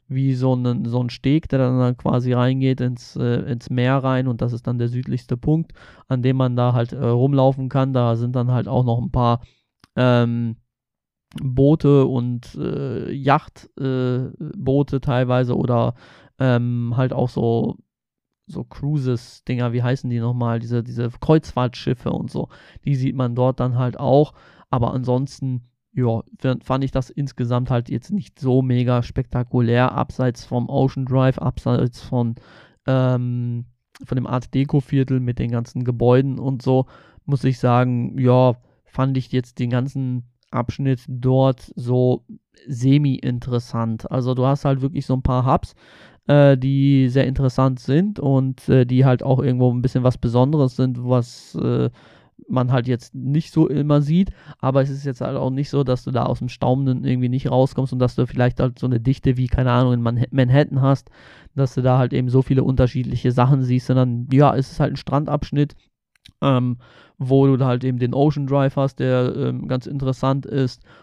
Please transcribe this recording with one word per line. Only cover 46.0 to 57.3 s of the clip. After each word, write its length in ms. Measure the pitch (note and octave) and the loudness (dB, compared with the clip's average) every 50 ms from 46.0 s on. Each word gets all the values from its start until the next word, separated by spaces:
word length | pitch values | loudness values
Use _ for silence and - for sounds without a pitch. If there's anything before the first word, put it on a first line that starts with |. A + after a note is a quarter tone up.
| - - _ _ _ - | -20 -20 _ _ _ 2
äh, 300 | C#3+ D3 C#3+ C#3 C#3 C3 | 6 6 8 6 6 4
die 520 | B2 C3+ C#3 C#3 C#3 C#3 C#3 C3+ C3 B2 | 2 0 0 2 4 4 4 4 4 4
sehr 160 | B2 C#3 C3+ | 2 2 2
interessant 540 | C3+ C3+ C3+ C3+ B2+ - - C3 C3+ C3 B2 | 2 0 0 0 0 2 2 2 2 0 -2
sind 400 | - - C3+ D#3 F#3+ G#3+ G#3 - | -2 0 0 2 2 0 -2 -2
und, 500 | - C3+ C#3 C3 C3 C3 C3 - - - | 0 2 2 2 2 0 -4 -4 0 2
äh, 160 | C3 C3 B2 | 4 4 4
die 180 | B2 B2+ B2+ C3+ | 4 4 4 4
halt 200 | C3 B2+ B2+ - | 4 2 2 0
auch 160 | C3+ C3+ C3 | 0 0 2
irgendwo 320 | C#3 C3+ B2+ B2 B2+ B2 | 2 0 0 2 2 2
ein 100 | A#2+ B2 | 2 0
bisschen 220 | B2 B2+ - B2+ B2 | -2 -2 -2 0 0
was 160 | B2+ B2 B2 | 0 0 0
Besonderes 560 | - A#2+ A#2 B2 B2+ C#3 D#3 D3+ C#3 B2+ - | -2 0 2 2 2 2 2 2 0 0 0
sind, 220 | - C3 C3 B2 B2 B2 | 0 -2 -2 -2 -4 -2
was, 520 | B2 B2+ B2 A#2 A#2+ - - - - - | 0 0 0 0 -2 -8 -18 -20 -12 -8
äh, 340 | - - B2 A#2+ B2+ B2+ B2 A#2+ - - - - _ _ _ _ - - - | -4 -2 -2 0 0 -2 -2 -4 -8 -16 -20 -20 _ _ _ _ -20 -12 -4
man 240 | - C3 B2 B2 | -2 -2 0 2
halt 160 | C3 B2+ A#2 B2+ | 0 0 0 -2
jetzt 280 | B2 A#2 - - - | -4 -4 -6 -10 -12
nicht 360 | C3+ B2 C#3 C#3+ D#3+ - - | -8 -6 -2 -2 -2 -2 -2
so 160 | - D#3+ D#3 - | 0 2 2 2
immer 340 | C#3+ D3+ C#3+ D3 D3 D3 | 0 -2 0 2 2 2
sieht, 300 | D3 C#3 D#3 F3+ G3 - - - - - - - | 2 2 2 2 0 0 -4 -10 -20 -20 -14 -6
aber 220 | - C3 C3+ C3+ | -4 0 2 2
es 80 | C3+ C#3 | 0 0
ist 160 | C3+ C#3 C#3+ | -2 -6 -8
jetzt 160 | C#3+ B2+ - | -8 -8 -6
halt 160 | B2+ - C3+ C3 | -6 -6 -4 -4
auch 120 | C3+ C3 | -4 -2
nicht 200 | C3 C3+ C#3+ - | -2 -4 -4 -2
so, 140 | - C#3 C#3 | -2 -2 0
dass 200 | B2+ B2+ B2 - | 0 -2 -2 -4
du 80 | C3+ | -4
da 120 | B2+ A#2+ B2+ | -2 -2 0
aus 160 | B2+ A#2+ - | -2 -2 -4
dem 100 | C3 B2 | -4 -8
Staunenden 540 | - - - B2 B2+ C3+ C#3 C3+ B2+ B2+ C3 | -6 -2 0 0 0 2 2 0 0 0 -2
irgendwie 260 | C3+ B2+ B2+ B2+ | -2 -2 0 0
nicht 200 | B2 | -2